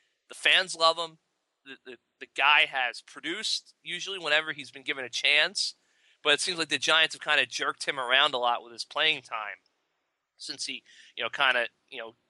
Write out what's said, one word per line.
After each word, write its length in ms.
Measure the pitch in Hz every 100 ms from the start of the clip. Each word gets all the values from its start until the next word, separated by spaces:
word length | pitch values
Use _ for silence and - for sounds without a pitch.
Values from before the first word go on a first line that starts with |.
| _ _ -
The 80 | -
fans 400 | 151 165 185 165
love 220 | 165 165
him. 220 | 165 160 _ _ _ _ 135
The, 100 | 131 127
the, 120 | 123 _ _
the 80 | 131 -
guy 300 | 139 151 151
has 320 | 143 123 113
produced 760 | - 143 135 196 - - - _
usually 360 | 151 175 180 196
whenever 340 | 160 151 156
he's 180 | 147 156
been 120 | 139
given 220 | 135 143 123
a 40 |
chance, 680 | - 139 147 165 147 - - _ _ _ _
but 100 | 151
it 60 | 143
seems 200 | - 170
like 100 | 156
the 80 | 147
Giants 380 | 139 160 156 139
have 80 |
kinda 240 | 156 147 123
jerked 400 | - 143 147 -
him 120 | 143
around 360 | 123 131 147 131
a 20 |
lot 260 | 120 117
with 100 | 117
his 120 | 113 -
playing 380 | 143 156 147
time 340 | 120 113 104 95 _ _ _ _ _ _ _ _
since 280 | - 143 -
he, 180 | 123 - - - -
you 80 |
know, 60 | 117
kinda, 380 | - 135 123 113 _ _
you 100 | 131
know, 160 | 117 -